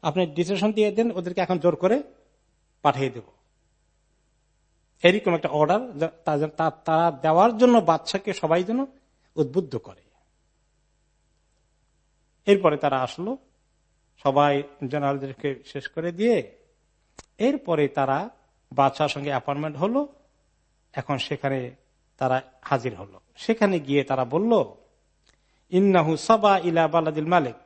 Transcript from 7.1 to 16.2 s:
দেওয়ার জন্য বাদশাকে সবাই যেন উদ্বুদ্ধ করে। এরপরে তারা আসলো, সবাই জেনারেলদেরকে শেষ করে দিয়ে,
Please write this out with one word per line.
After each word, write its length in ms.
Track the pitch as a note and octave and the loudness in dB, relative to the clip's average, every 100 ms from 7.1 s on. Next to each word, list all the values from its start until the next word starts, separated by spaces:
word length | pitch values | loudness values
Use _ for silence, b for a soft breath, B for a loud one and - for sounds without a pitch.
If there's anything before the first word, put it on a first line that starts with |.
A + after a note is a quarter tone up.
দেওয়ার 460 | C#3 D#3+ D#3+ A3 A3 | 0 0 4 4 6
জন্য 200 | B3 A#3+ | 6 6
বাদশাকে 560 | E3+ D#3+ - F#3+ G3+ | 4 0 0 -6 -6
সবাই 300 | F#3 D#3+ E3 | -6 0 0
যেন 220 | F#3 A#3+ C4+ _ _ _ _ - | 0 -4 -6 _ _ _ _ -6
উদ্বুদ্ধ 420 | C#3 D3+ D#3 B2+ | -2 -2 -6 -10
করে। 240 | - - _ _ _ _ _ _ _ _ _ _ _ _ _ _ _ _ _ _ _ _ _ _ _ _ - | -12 -20 _ _ _ _ _ _ _ _ _ _ _ _ _ _ _ _ _ _ _ _ _ _ _ _ 2
এরপরে 320 | G3+ F3+ D3 | 4 4 2
তারা 240 | D3 C3+ | 0 0
আসলো, 360 | B2+ - F#3+ C4+ _ _ _ _ _ _ _ _ | -4 -6 -8 -8 _ _ _ _ _ _ _ _
সবাই 400 | C#3+ C3+ D3 C#3+ C#3+ - C3+ | 0 2 2 2 -4 -10 -8
জেনারেলদেরকে 760 | D3 C#3 C#3+ C3+ C3 D3 C3+ - | -4 -4 -4 -8 -8 -8 -8 -12
শেষ 220 | C#3+ - | -14 -12
করে 240 | - E3+ | -8 -8
দিয়ে, 460 | F3 | -2